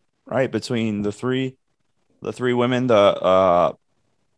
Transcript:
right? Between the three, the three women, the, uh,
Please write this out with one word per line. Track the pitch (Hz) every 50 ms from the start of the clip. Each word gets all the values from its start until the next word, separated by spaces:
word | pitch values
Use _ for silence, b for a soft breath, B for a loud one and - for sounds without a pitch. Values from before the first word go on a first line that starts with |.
| _ _ _ _ _
right? | - - 127 135 113
Between | 110 110 - - 123 113 113 110 104 104 104
the | 104
three, | 101 - - 127 127 131 131 131 131 _ _ _ _ _ _ _ _ _ _ _ _ -
the | - - 110
three | - 127 127 120
women, | 123 120 123 127 123 127
the, | 127 113
uh, | 101 101 98 85 - - 90 92 95 95 92 87 87 85 71 - _ _ _ _ _ _ _ _ _ _ _ _